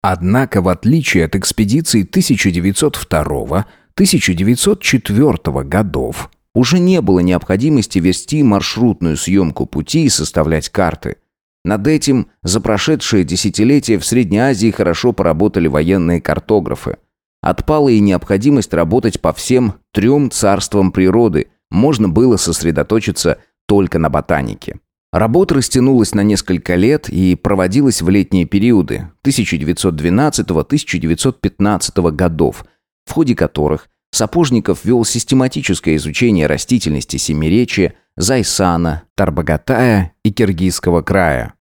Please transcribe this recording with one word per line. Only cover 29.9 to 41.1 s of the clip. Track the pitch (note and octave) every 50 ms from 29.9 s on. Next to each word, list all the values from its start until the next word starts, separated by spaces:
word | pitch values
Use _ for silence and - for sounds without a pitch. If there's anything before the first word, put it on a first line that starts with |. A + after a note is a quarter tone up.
| E2
двенадцатого — | D2+ D2+ F2 F2+ A2+ C#3 D3 - - F2 - F2 D#2 D2+
тысяча | _ C#3 D#3 - - - E2+
девятьсот | D#2+ D#2+ E2+ - - C3+ B2 _
пятнадцатого | - G2 _ - G2 G#2 G#2 F2 - - - - F2 E2
годов, | D#2 C#2 F#2 E2+ E2 D2+ D2+ B1 - - - _ _ _ _ _ _ _ _
в | -
ходе | - D#3+ D#3+ B2+ A#2
которых | - - - _ - D2 D2 D#2 - - _ _ _ _ _
Сапожников | - - A2+ - - E3+ E3+ C#3 B2 A2+ G#2 - F2+ - -
вёл | - B2+ A#2+ A2+
систематическое | - - A#2+ - - C3+ C3 B2+ C3+ - - C3+ - F2+ - - - D#2
изучение | D#2 D2 D#2 D2 - B2 A#2+ G#2+ F2 D2+ D2+
растительности | D2+ C#2+ - - B2+ A#2 - D#2+ D2+ C#2 - - -
Семиречья, | B1+ - - D2+ D2 D#2 D#2 F2+ A#2 B2 - - - F#2 E2 - _ _ _ _
Зайсана, | - F2+ G2 C3 B2+ G2 - - - G2 F2+ E2+ E2 E2+ E2 D2+ D#2 - _ _
Тарбагатая | - G2 F2+ D2+ F2 D#2+ - D#2 D2+ _ - C3+ A2+ B2+ B2 A2 G2+ F2+ E2+ _ _ _
и | G#2+
Киргизского | G2 - A2+ G2 F#2 D#2+ F#2 F#2 E2+ - - F2+ E2+ E2+
края. | D#2 -